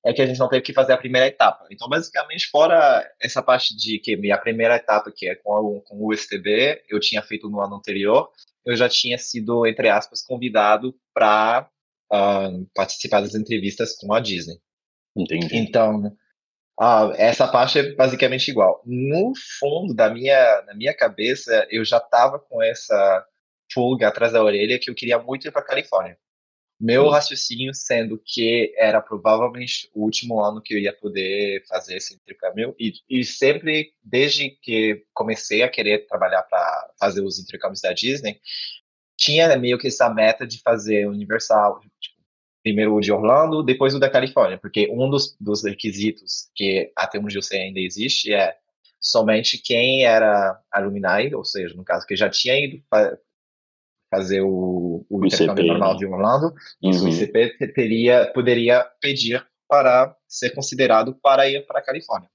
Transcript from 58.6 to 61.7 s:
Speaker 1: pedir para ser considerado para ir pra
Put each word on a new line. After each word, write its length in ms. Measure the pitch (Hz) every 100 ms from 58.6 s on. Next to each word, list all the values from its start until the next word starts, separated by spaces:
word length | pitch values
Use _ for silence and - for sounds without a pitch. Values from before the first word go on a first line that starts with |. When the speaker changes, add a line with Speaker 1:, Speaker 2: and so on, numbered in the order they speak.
| 117 123 123 _
Speaker 1:
pedir 420 | 143 135 117 123 - _ _
para 480 | 143 131 127 135 _ _
ser 240 | - 123
considerado 640 | 139 - 131 127 110 117 131
para 260 | 139 135 139
ir 160 | 139
pra 160 | -